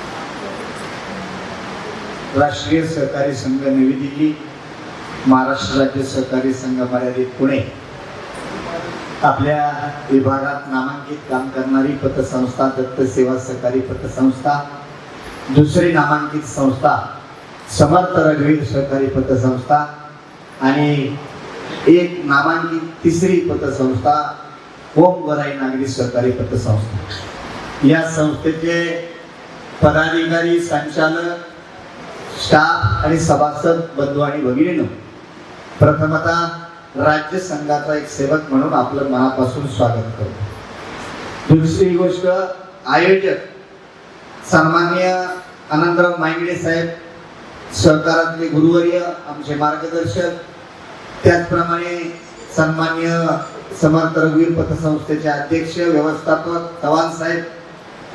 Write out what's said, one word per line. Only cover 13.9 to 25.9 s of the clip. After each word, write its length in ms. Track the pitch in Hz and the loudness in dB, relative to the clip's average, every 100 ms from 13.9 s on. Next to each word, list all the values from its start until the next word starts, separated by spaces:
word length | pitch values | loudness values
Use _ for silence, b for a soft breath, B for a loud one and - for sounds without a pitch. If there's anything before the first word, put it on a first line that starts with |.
| - 135 131 131 127 - 147 143 - - - - - - - - | -6 -6 2 2 2 0 0 -2 -12 -16 -18 -18 -16 -16 -14 2
दुसरी 420 | 139 147 180 175 | 4 6 6 4
नामांकित 500 | 160 143 151 147 151 | 4 2 2 0 -6
संस्था 720 | - 147 135 - 151 - - - - - - - - - | -6 0 2 4 2 2 -2 -12 -16 -18 -18 -18 -8 2
समर्थ 400 | 147 180 180 175 | 6 6 4 4
रघुवीर 460 | 156 151 147 151 | 4 4 4 2
सहकारी 440 | 123 139 135 135 135 | 2 -2 0 0 2
पतसंस्था 840 | 135 127 120 127 123 - 147 151 - - - - - - - | 0 2 2 2 0 2 2 2 -8 -16 -18 -20 -20 -20 -2
आणि 560 | 131 147 147 143 135 143 - - - - - - - | 0 4 2 2 -2 -6 -10 -14 -14 -12 -12 0 6
एक 340 | 175 175 - 147 | 6 6 -2 2
नामांकित 640 | 143 160 170 165 165 165 - | 2 2 0 -2 -4 -6 -2
तिसरी 360 | 170 151 185 175 | 0 2 2 2
पतसंस्था 960 | 151 147 143 127 131 123 147 151 147 - - - - - - 147 | 2 -2 -2 0 0 0 2 0 -2 -8 -16 -18 -20 -20 -2 4
ओम 320 | 180 175 151 | 4 4 -2
वराई 240 | 147 143 | -2 -2
नागरी 340 | 139 131 131 | -4 -4 -2
सहकारी 440 | 135 | -2